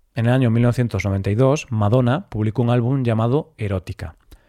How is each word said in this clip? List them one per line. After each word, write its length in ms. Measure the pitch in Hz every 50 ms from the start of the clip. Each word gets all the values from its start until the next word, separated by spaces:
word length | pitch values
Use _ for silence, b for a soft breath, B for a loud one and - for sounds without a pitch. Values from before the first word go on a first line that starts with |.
| _ _ _
En 120 | - 113
el 80 | 117 123
año 160 | 131 131 117
mil 140 | 110 117 120
novecientos 420 | 120 117 - 123 117 - 95 -
noventa 260 | 101 98 98 95 98
y 40 | 101
dos, 320 | 110 131 131 139 156 - -
Madonna 580 | 113 107 104 101 110 131 127 120 127 170 202
publicó 360 | - - 107 107 110 104 - 120
un 60 | 117
álbum 340 | 120 123 117 120 139 139 127
llamado 500 | 117 110 110 110 117 127 151 165 - _
Erótica. 600 | - 110 98 98 92 - - 92 - - 80 - _ b b b b b